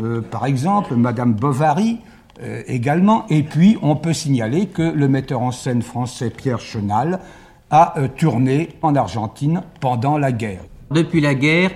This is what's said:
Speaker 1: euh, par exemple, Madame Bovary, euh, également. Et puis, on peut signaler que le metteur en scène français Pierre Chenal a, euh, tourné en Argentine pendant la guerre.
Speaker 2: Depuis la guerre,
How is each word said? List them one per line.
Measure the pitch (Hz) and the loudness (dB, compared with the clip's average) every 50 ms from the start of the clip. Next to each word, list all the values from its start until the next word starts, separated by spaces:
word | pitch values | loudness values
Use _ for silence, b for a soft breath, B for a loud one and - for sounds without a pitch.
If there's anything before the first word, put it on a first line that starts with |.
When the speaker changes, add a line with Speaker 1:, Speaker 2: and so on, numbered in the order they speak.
| 110 | -6
Speaker 1:
euh, | 113 117 117 | -4 -4 -4
par | 113 - - 107 117 | -6 -6 -6 -4 -2
exemple, | 135 139 123 131 185 202 202 - - 135 | -2 -2 0 0 0 0 0 0 0 2
Madame | 120 117 123 117 117 123 123 113 | 2 2 2 2 0 0 0 0
Bovary, | 101 120 143 139 120 156 156 143 175 214 226 233 226 B B B B B B - - | 2 0 0 0 2 2 2 2 2 0 0 -2 -4 B B B B B B -20 -16
euh, | 117 113 110 117 - - | -12 -12 -10 -10 -8 -6
également. | 127 127 117 139 147 175 185 208 220 226 - - | -4 -2 0 0 2 4 4 4 4 2 2 0
Et | 156 156 143 | 0 0 0
puis, | 151 - 147 170 202 220 - - | 0 2 6 6 6 6 6 2
on | 147 151 | 0 0
peut | - - 165 160 | 0 0 -2 -4
signaler | - - 143 135 120 110 107 127 170 214 | -2 0 0 0 0 0 0 0 0 -2
que | - - - 165 | -2 -2 -2 -2
le | 165 156 151 143 139 | 0 0 2 2 2
metteur | 135 135 131 - 143 120 120 | 2 0 0 -2 -4 -2 -2
en | 123 | -2
scène | 120 - - 139 123 120 110 | -4 -4 -4 -2 -2 -2 -2
français | - - 120 127 117 - - 127 113 | -4 -6 -6 -6 -6 -6 -6 -6 -6
Pierre | - - - 135 120 110 | -6 -4 -4 -4 -4 -4
Chenal | - - - 110 101 101 101 110 131 165 185 190 B B B B B B B B B _ | -6 -8 -8 -6 -4 -2 0 0 0 0 -2 -4 B B B B B B B B B _
a, | 151 156 170 170 - 160 | 4 4 4 4 2 -2
euh, | 135 | -4
tourné | 127 - - 165 156 - 220 131 131 135 147 165 - - - | -4 -2 0 0 0 2 2 0 2 2 0 -2 -4 -8 -4
en | - 156 143 | -2 0 2
Argentine | 139 120 92 85 113 107 104 - - 139 147 165 185 180 - - - | 2 0 0 -2 -6 -6 -6 -6 -4 -2 -2 -2 -2 -4 -10 -14 -6
pendant | - 127 123 117 113 139 151 | -4 -4 -2 0 0 0 0
la | 151 143 135 | 0 0 -2
guerre. | 123 110 117 107 95 90 - - - - - - 143 | -2 -2 -4 -6 -8 -10 -14 -18 -20 -20 -12 -4 0
Speaker 2:
Depuis | 165 165 165 - 165 | 0 0 2 0 0
la | 147 147 139 | 2 2 0
guerre, | 127 139 151 160 170 185 190 185 | 2 2 2 2 2 2 0 -2